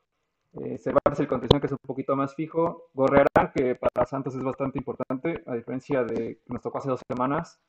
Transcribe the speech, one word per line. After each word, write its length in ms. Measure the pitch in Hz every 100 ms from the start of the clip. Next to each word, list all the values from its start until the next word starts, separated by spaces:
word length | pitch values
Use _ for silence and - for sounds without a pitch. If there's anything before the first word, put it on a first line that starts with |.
| _ _ _ _ _
eh, 240 | 147 131 127
Cervantes 420 | - 131 - 143
el 80 | 143
contención 320 | 127 120 143
que 80 | 139
es 40 |
un 80 | 135
poquito 360 | - 127 135 135
más 200 | 139 -
fijo, 540 | 160 165 170 - -
Gorrearán 580 | 131 131 139 143 - 175 -
que 200 | 127 123
para 300 | 123 - 123
Santos 300 | 135 135 131
es 80 |
bastante 340 | 131 127 135 131
importante, 640 | 127 120 127 131 165 165 -
a 80 | 120
diferencia 480 | 113 131 - 139
de 320 | 117 113 113 113
que 160 | -
nos 80 | 120
tocó 160 | 120 127
hace 120 | 135
dos 120 | 127 -
semanas, 520 | 127 127 147 170 -